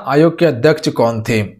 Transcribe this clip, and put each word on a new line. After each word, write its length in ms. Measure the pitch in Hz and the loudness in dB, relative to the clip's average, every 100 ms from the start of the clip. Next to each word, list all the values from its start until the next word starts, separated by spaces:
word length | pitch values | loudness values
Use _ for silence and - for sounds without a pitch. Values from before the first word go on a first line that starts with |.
| 123 | 0
आयोग 300 | 143 165 165 | 2 2 2
के 60 | 170 | 0
अध्यक्ष 440 | 120 147 151 151 | 2 0 0 -2
कौन 340 | 135 117 113 | -2 -2 -2
थे? 180 | 110 110 98 - | -2 -2 -4 -8